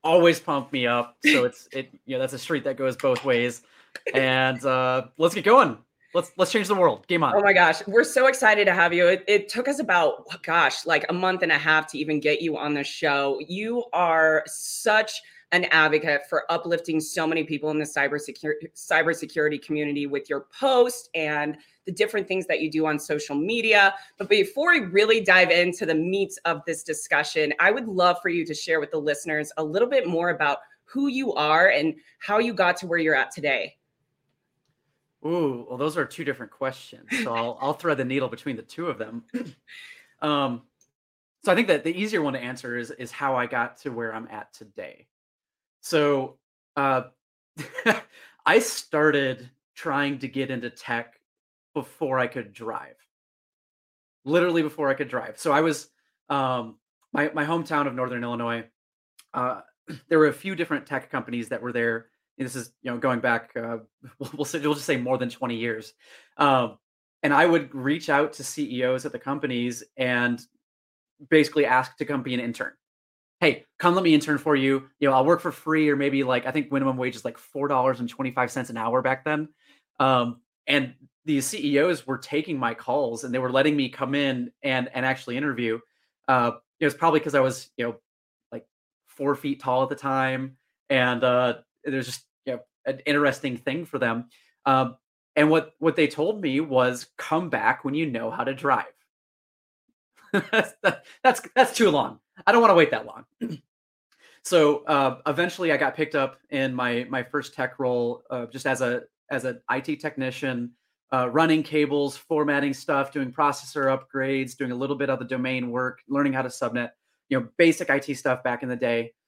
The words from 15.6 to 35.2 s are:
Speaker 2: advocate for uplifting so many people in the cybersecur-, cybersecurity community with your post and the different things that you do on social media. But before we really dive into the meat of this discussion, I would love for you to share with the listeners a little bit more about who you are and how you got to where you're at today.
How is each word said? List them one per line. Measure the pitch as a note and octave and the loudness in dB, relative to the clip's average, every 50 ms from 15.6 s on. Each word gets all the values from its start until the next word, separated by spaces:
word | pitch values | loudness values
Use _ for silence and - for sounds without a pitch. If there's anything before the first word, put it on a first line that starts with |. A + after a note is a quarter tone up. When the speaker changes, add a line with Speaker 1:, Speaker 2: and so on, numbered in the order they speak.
| F3+ | 2
Speaker 2:
advocate | - - D#3+ D#3 D3+ D3+ D#3 D#3 D#3+ D3 C#3+ - - | 4 4 4 6 6 4 2 2 2 0 0 -2 -2
for | F3 D#3 - - | -4 -4 -2 -2
uplifting | E3 D#3+ - E3 E3+ E3 E3+ F3 D#3 D#3 | -4 -4 0 -2 -2 -2 -2 -2 -2 -2
so | D#3 - - F#3 D#3+ | -2 -2 -4 -2 -2
many | D#3+ D#3+ E3 D3+ | 0 0 -2 -2
people | D#3 D#3 C#3+ D3 D#3 | -4 -6 -4 -4 -4
in | D3+ D3+ | -4 -4
the | D3+ | -4
cybersecur-, | D3 - D3 C#3 C#3 D3 D3 D3 - - - - D3+ D3+ D3+ D#3+ - _ | -4 -2 -2 -2 0 -2 -6 -8 -10 -14 -8 -6 -6 -6 -6 -8 -16 _
cybersecurity | - - - D#3+ D#3+ E3 E3 D#3+ D#3+ D#3 D3 - E3 D3+ D3+ D3+ C#3+ | -18 -4 0 0 2 2 2 0 -2 -6 -6 -2 0 0 0 -2 -4
community | - - D#3 D3+ D3+ D3 C#3+ D3 C#3+ | -6 -6 -4 -4 -2 -2 -4 -4 -4
with | C#3+ C#3 C#3 C#3+ - | -4 -4 -6 -4 -6
your | C#3+ C#3 - _ _ - | -8 -8 -8 _ _ -2
post | C#4 C4+ C4 B3 B3 B3 A#3+ - - - - | 0 2 4 4 4 4 2 -8 -14 -8 -6
and | E3 D#3 D3+ D3+ D3 D3 D3+ D3 D3+ - _ _ _ _ | -4 -4 -2 -2 -2 -2 -4 -6 -8 -14 _ _ _ _
the | - | -12
different | F3 D3 G#3 G#3+ - G#3 F#3 | -2 -2 -2 0 0 -4 -4
things | - F#3 F#3+ F3+ | -2 -4 -4 -2
that | - D#3+ - | -2 -2 -2
you | D3+ D#3 | -2 -2
do | D3+ D#3 D#3 | 0 0 0
on | D#3 D3+ D3 | 0 0 -2
social | - - D3+ D3 D3 - C#3+ | -4 -4 -4 -4 -4 -4 -4
media. | C#3+ D#3 G3 A3+ A#3+ A3+ A3 G#3+ G#3 G3 G3 G3 - - - _ _ | -2 -2 -2 -2 -2 2 4 4 6 6 4 2 -2 -14 -20 _ _
But | G3+ - | 0 2
before | G3+ G#3+ F#3 F#3+ - C#4 D4+ F4 | 2 2 2 0 -2 0 2 2
we | F4 D#4 | 2 2
really | G#3 F3+ E3+ G3+ G#3+ G#3+ A3+ A3+ | 0 2 2 2 4 4 2 2
dive | G3 G3 F3+ F#3 F#3 F3 | 4 4 6 6 6 6
into | E3 F3 F3 F3+ F3 - F#3 | 4 2 2 2 0 -4 -2
the | D#3+ D#3+ | 0 0
meat | D#3 E3 F3+ F#3+ G3+ G3 F#3+ - - _ | 0 0 0 0 -2 -2 -4 -6 -6 _
of | E3+ D#3+ D3 - | -2 -2 -2 -4
this | - D#3+ D#3 | -8 -8 -8
discussion, | - - D#3 D#3 - - D#3+ D3 D3+ - - D#3 D3+ D3 D3 - | -6 -8 -8 -8 -4 0 0 0 0 0 0 0 0 0 2 4
I | E3+ F#3+ | 4 4
would | G#3+ C4+ A#3+ | 4 2 -4
love | A3 F#3+ F#3 F3+ F3+ F3 F3 | -4 0 4 4 4 4 2
for | - F3+ | -2 -2
you | E3+ F3 D#3+ | -2 -2 -2
to | E3 D3+ | -4 -6
share | - - F3 D#3+ D#3 | -8 -2 0 0 0
with | C#3+ C#3+ | 0 -2
the | - D#3 | -4 -4
listeners | C#3+ D3+ C#3+ D3 - E3+ D#3 D3+ D3+ D3+ - | -2 -2 -2 -2 -4 -4 -4 -4 -4 -6 -6
a | - D#3 | -6 -6
little | D3+ D#3 G3 A#3+ B3 | -2 0 0 0 2
bit | C#4 C4 A#3 E3+ | 2 0 0 0
more | E3+ E3 E3+ F3 | -2 0 0 -2
about | E3 D3 D#3 C#3+ C#3 - - _ - _ _ | 0 0 0 0 0 -2 -6 _ -20 _ _
who | _ - C4 C#4 | _ -4 -2 -2
you | C#4+ B3 C4 C4+ A#3 - | -2 -2 -2 -4 -2 -2
are | - D3+ D3+ D#3 D#3+ F3+ G3 | 0 2 4 6 6 6 6
and | - C#3+ D3+ D#3+ D3+ - _ _ _ _ | 4 4 0 -2 -4 -4 _ _ _ _
how | - - G#3 G#3+ | -6 0 0 2
you | A#3 A#3+ | 2 0
got | A3 F3+ F#3 F3 F3+ F3+ | 0 2 2 2 2 -2
to | F#3+ | -4
where | F3 E3+ E3+ | -4 -2 0
you're | D#3+ D#3 D3+ | 2 2 2
at | C3+ C3 - | 2 0 -2
today. | - - C#3+ D3 C3+ A2+ F2+ - _ _ _ _ _ _ _ _ _ _ _ _ _ _ _ _ _ _ _ _ _ _ _ _ _ _ _ _ _ _ | -6 -6 -2 -2 -2 -2 -4 -8 _ _ _ _ _ _ _ _ _ _ _ _ _ _ _ _ _ _ _ _ _ _ _ _ _ _ _ _ _ _